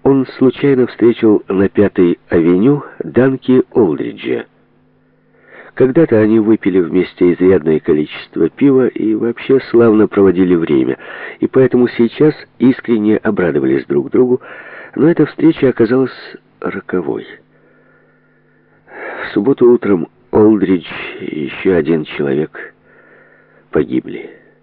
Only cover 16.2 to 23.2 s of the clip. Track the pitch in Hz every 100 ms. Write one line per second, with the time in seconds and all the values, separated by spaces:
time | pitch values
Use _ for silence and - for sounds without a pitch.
16.2 | - - _ _ - 95 - 92 73 53
17.2 | - - _ _ _ _ _ _ _ _
18.2 | _ _ _ _ _ _ _ - - -
19.2 | - - 107 143 120 120 107 92 - _
20.2 | _ - 107 107 90 92 - - - -
21.2 | - 78 67 - 95 90 76 82 78 -
22.2 | 71 69 78 - - _ _ _ _ _